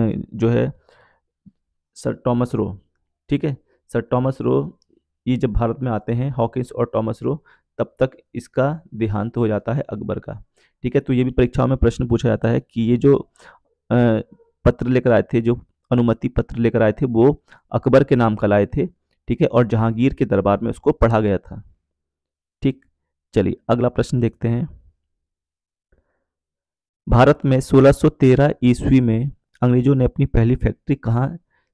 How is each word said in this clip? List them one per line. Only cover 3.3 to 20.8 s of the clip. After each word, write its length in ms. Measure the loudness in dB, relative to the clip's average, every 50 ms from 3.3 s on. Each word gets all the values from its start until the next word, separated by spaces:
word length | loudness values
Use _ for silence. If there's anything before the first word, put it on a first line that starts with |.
| -6 -4 -4
है, 120 | -6 -8 -8 _ _ _ _ _ _ -6
सर 160 | -6 -4 -2 -2
थॉमस 280 | -2 -2 -2 -4 -4
रो 380 | -2 0 0 0 -2 -4 -12 _ _ _ _ _ _ _ _ _ _
ये 100 | -4 -4
जब 160 | -2 -2 -2 -2
भारत 280 | -2 -2 -2 -4 -4
में 100 | -6 -6
आते 220 | -6 -6 -6 -6 -6
हैं, 180 | -4 -4 -6
हॉकिंस 420 | -4 -4 -4 -4 -4 -6 -8 -8 -4
और 180 | -6 -6 -2 -2
थॉमस 280 | -4 -4 -4 -6 -6 -6
रो, 220 | -6 -6 -6 _ _ _ _ _ _ _ -8
तब 180 | -8 -8 _ _ -4
तक 140 | -4 -4 -12 _ _ _
इसका 460 | -14 -14 -8 _ -2 -2 -2 -4 -6 -12 _ -8
देहांत 420 | -6 -4 -4 -4 -4 -6 -6 -4
हो 120 | -2 -2 -2
जाता 240 | -2 -4 -4 -4 -6
है 100 | -6 -6
अकबर 360 | -6 -10 -12 -8 -8 -8 -8
का। 260 | -8 -12 -16 -16 -16 _ _ _ _ _ _ _ -8
ठीक 120 | -2 -2
है, 60 | -2
तो 120 | 0 0 0
ये 120 | 0 0
भी 60 | 0
परीक्षाओं 380 | 0 0 0 0 2 0 0 0
में 80 | 0
प्रश्न 300 | 2 0 0 0 0 -4
पूछा 220 | -2 -2 0 0 0
जाता 200 | -2 0 0 0
है 120 | 0 -2
कि 220 | -4 _ _ -4 0
ये 140 | 0 0
जो, 360 | 2 4 4 4 2 0 _ _ _ -20 -20 -20 _ _ _ _ _ _ _
अ, 300 | 0 2 2 2 2 0 -4 _ -18 _ _ _ _ _ _
पत्र 220 | -2 -2 0 -2
लेकर 260 | 0 0 0 2 2 2
आए 100 | 2 0
थे, 180 | 0 -4 -2
जो 260 | 0 -2 -4 -4 -6 _ _ _ _ _ 0
अनुमति 360 | 0 2 0 0 -2 -4 -4
पत्र 280 | -4 -4 -6 -4 -4
लेकर 260 | -2 -2 0 2 2 0
आए 100 | 0 0
थे, 140 | 0 -4
वो 380 | -2 2 4 4 4 2 0 _ _ -20 _ _ _ -6
अकबर 320 | -2 0 4 4 4 4
के 120 | 4 2
नाम 200 | 2 2 0 0
का 100 | 0 0
लाए 200 | 2 2 2 2
थे। 380 | 0 -2 -4 -6 -6 -8 _ _ _ _ _ _ -6
ठीक 120 | -2 -2
है, 60 | -2
और 200 | 0 2 0 0
जहांगीर 480 | 2 0 0 0 0 0 0 0 0 0
के 100 | 0 -2
दरबार 360 | 0 0 0 2 2 0 0
में 100 | -2 -6
उसको 220 | -8 -2